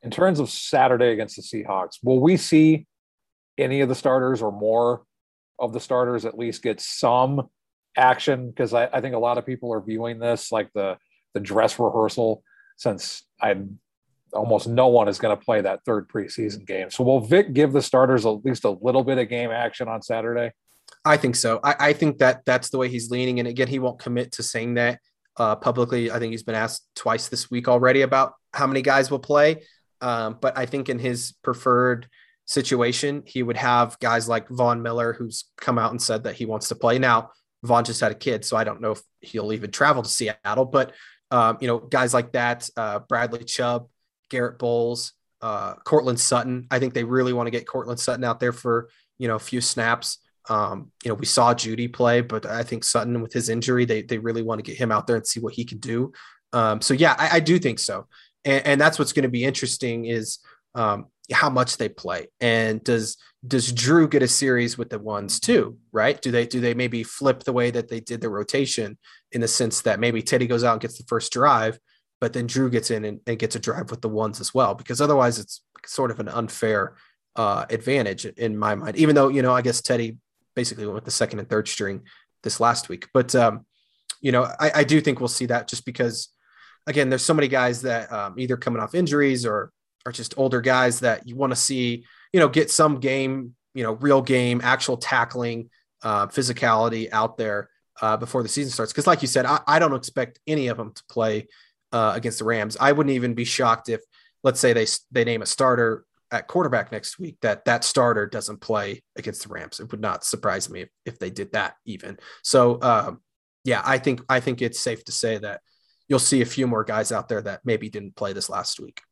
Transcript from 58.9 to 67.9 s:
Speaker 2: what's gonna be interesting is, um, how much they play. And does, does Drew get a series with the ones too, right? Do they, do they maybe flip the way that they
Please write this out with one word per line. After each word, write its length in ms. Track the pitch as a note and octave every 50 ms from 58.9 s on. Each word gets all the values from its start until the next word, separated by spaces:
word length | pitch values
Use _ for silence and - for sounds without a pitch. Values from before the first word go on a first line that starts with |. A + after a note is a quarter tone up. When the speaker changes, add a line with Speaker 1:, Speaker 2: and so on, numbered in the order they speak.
| D#3 -
Speaker 2:
what's 140 | D3 - -
gonna 160 | D3+ C3+ B2+
be 140 | A#2+ A#2+ B2
interesting 600 | C#3 C3 - - B2 - - - B2 A#2 A#2 A#2
is, 320 | A2+ A#2 A2+ A2 A2 - - _ - - _ _ _ _
um, 320 | B2 A2+ G#2+ G#2 G2+ - _ _ _ _ -
how 180 | A#2 - - D3
much 280 | C3 B2+ B2+ B2+ -
they 120 | - A#2+ G#2
play. 380 | - - - F2+ F2+ F2 D2+ - _ _
And 440 | B2 A#2+ A#2 A#2 A2+ A2+ A2 A2 -
does, 340 | - A#2+ A2+ A2 G#2+ - _ _ _ _ _ -
does 240 | B2 B2+ B2+ A#2 B2
Drew 360 | B2 A#2 A#2 B2+ D#3 E3+ D#3+
get 140 | D3+ - C#3+
a 60 | C3
series 500 | B2 - - C#3+ C3+ B2+ B2 A#2+ A#2 A#2
with 140 | - A#2 -
the 80 | B2+ G#2+
ones 400 | G#2 A2 G#2+ G2+ G2+ G2 - -
too, 400 | - - B3 G3+ A2 - A#2 - _ _
right? 300 | - A2 G#2+ C3 C#3+ -
Do 80 | - C3
they, 160 | A#2+ A#2+ A#2+
do 140 | A#2 - B2
they 160 | A#2+ B2 A#2
maybe 260 | A#2+ B2+ A#2+ A#2 A#2
flip 420 | A2+ - - - C#3 C#3 B2+ C3 -
the 100 | - B2
way 180 | B2 A#2+ A#2+
that 160 | A2+ A#2+ A2+
they 120 | -